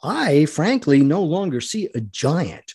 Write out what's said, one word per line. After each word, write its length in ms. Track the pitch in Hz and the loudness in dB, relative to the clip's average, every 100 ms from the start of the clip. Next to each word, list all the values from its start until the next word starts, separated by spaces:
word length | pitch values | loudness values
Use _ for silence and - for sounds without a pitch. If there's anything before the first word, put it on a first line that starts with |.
I 440 | 143 285 262 143 | -6 -2 2 4
frankly 580 | 151 - 185 262 - 139 | 2 0 0 0 4 4
no 220 | 139 175 | 4 2
longer 360 | 175 180 196 123 | 0 -2 -2 -4
see 280 | - 220 196 | -6 -8 -6
a 80 | 123 | -6
giant. 720 | 107 - 135 165 110 78 - | -8 -4 -2 0 -2 -8 -18